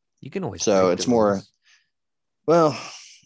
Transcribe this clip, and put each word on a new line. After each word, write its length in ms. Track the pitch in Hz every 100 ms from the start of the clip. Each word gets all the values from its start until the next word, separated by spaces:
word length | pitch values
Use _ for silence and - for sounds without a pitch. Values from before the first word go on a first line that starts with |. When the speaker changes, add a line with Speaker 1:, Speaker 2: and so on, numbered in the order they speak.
| _ _
Speaker 1:
You 120 | 139
can 120 | 196
always 200 | 160 92
Speaker 2:
So 220 | 113 98 92
Speaker 1:
break 60 |
Speaker 2:
it's 120 | 92 127
Speaker 1:
the 60 |
Speaker 2:
more, 200 | 117 104
Speaker 1:
rules. 180 | 98 - _ _ _ _ _ _ _ _ _ -
Speaker 2:
well, 240 | 165 156 113 - - - -